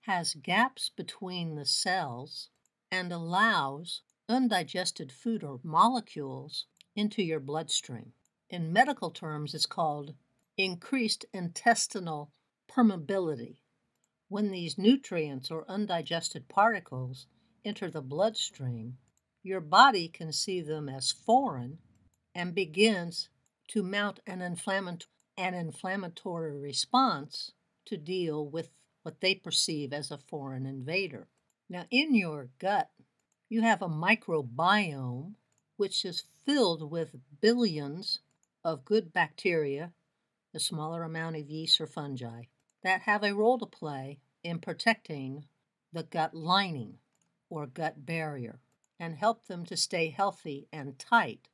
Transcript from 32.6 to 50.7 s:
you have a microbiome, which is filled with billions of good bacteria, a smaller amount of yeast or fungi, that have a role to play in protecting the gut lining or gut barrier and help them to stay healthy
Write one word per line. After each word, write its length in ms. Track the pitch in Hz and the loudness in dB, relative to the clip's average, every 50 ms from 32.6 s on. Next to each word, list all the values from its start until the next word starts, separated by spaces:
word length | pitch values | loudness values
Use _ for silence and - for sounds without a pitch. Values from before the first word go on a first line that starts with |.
| - 190 208 190 - - _ _ - _ _ _ _ _ _ _ _ _ | -2 0 2 2 0 -2 _ _ -20 _ _ _ _ _ _ _ _ _
you 140 | 220 226 | 0 2
have 220 | 220 226 220 175 202 | 4 4 4 4 2
a 40 | 175 | -2
microbiome, 1500 | 160 151 165 185 220 220 - - 170 156 139 120 117 123 165 180 202 214 202 170 143 139 131 123 123 127 143 185 214 _ _ _ _ _ _ _ _ - | -2 0 4 4 2 2 2 0 0 0 0 -2 -2 2 4 6 6 6 4 0 -2 -4 -4 -4 -4 -6 -8 -10 -14 _ _ _ _ _ _ _ _ -4
which 260 | 208 190 - - - | -4 -2 -2 -4 -4
is 200 | 190 170 - - _ _ _ _ | -4 -6 -8 -10 _ _ _ _
filled 440 | - 285 294 240 185 170 156 156 147 | 0 4 4 4 4 2 0 -4 -6
with 260 | 160 170 160 - - 131 - _ 147 - | -4 -4 -4 -6 -8 -20 -20 _ -8 2
billions 840 | - 214 233 247 240 208 160 151 143 139 147 175 202 - - - _ _ _ _ _ _ _ _ _ | 4 4 6 6 4 2 0 -2 -4 -6 -8 -8 -6 -6 -6 -6 _ _ _ _ _ _ _ _ _
of 200 | 165 160 135 - | -4 -4 -4 -2
good 280 | - 208 220 202 160 _ | 2 2 2 2 2 _
bacteria, 760 | 185 165 151 _ - - 185 175 165 151 143 139 139 160 175 - _ _ _ _ _ _ _ _ _ _ _ - | 0 0 0 _ -2 0 2 2 2 2 0 -2 -4 -6 -10 -12 _ _ _ _ _ _ _ _ _ _ _ -8
a 40 | 156 | -6
smaller 440 | - - - 156 151 156 165 170 165 | -4 -4 -4 -4 -6 -4 -4 -6 -6
amount 320 | 160 160 165 165 165 160 | -6 -4 -4 -4 -4 -6
of 120 | 156 151 139 | -8 -8 -8
yeast 320 | 151 156 160 160 - - | -8 -8 0 2 2 2
or 60 | 160 | 2
fungi, 600 | 151 - - 147 143 139 123 123 117 113 117 117 _ _ _ _ _ _ _ - | -2 -6 -8 -6 -6 -6 -6 -8 -10 -12 -14 -18 _ _ _ _ _ _ _ 0
that 180 | 185 190 185 | 0 0 2
have 220 | - - 208 214 208 | 4 2 2 4 4
a 100 | 202 202 | 0 2
role 260 | 202 214 233 254 254 | 4 4 4 4 4
to 60 | 220 - | 0 -8
play 520 | - - - 151 143 135 131 135 143 - _ _ _ _ _ | -12 -10 -8 -6 -6 -6 -8 -10 -12 -14 _ _ _ _ _
in 140 | 170 170 165 | -6 -6 -6
protecting 880 | 170 - 175 175 - 233 220 220 _ - 160 143 135 131 135 147 147 _ _ _ _ _ _ _ _ _ - | -6 -8 -8 0 2 0 0 0 _ -10 -8 -8 -6 -8 -8 -10 -12 _ _ _ _ _ _ _ _ _ -10
the 100 | 165 160 | -10 -10
gut 300 | 160 - 170 156 160 - | -6 -2 -2 -2 -2 -2
lining 640 | 165 160 170 180 196 202 185 160 135 113 98 - - _ _ _ _ _ _ _ _ _ _ | -6 0 2 4 4 4 0 -4 -8 -8 -10 -14 -20 _ _ _ _ _ _ _ _ _ _
or 180 | 180 156 147 131 | -8 -8 -8 -8
gut 400 | 131 - 165 156 156 147 139 127 | -6 -4 -4 -4 -4 -6 -8 -6
barrier 520 | 165 165 160 156 147 135 120 110 113 - _ _ _ _ _ _ _ _ | -4 -4 -4 -4 -6 -6 -8 -10 -10 -16 _ _ _ _ _ _ _ _
and 160 | 170 170 165 | -8 -8 -6
help 300 | 139 208 220 226 226 _ | 0 2 2 2 0 _
them 200 | _ 190 175 170 | _ -10 -10 -10
to 100 | - 196 | -8 -2
stay 340 | - - - - 175 165 160 | -2 -2 -2 0 0 -2 -2
healthy 580 | 143 - 196 202 196 - - 170 143 139 143 _ | 0 0 0 0 0 -4 -10 -8 -8 -8 -10 _